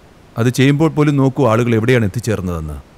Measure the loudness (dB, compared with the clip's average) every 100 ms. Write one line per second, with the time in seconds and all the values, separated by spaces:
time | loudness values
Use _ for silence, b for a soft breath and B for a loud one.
0 | -20 -20 -12 -4 -2 2 2 2 0 0
1 | 0 2 0 2 2 2 2 0 2 2
2 | 0 -4 -4 -4 -4 -6 -8 -12 -16